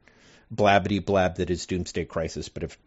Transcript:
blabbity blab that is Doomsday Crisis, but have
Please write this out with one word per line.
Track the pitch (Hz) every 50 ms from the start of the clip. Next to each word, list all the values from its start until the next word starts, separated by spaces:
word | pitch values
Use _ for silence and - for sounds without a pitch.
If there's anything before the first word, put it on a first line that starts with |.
| _ _ _ _ _ - - _ _ _ 110
blabbity | - 104 101 98 101 92 101 104 98 90
blab | - 98 95 92 92 90 92
that | 90 85
is | 90 85 -
Doomsday | - 92 90 87 - - 92 85
Crisis, | - - 85 80 80 - 76 73 -
but | - -
have | 71 - - - _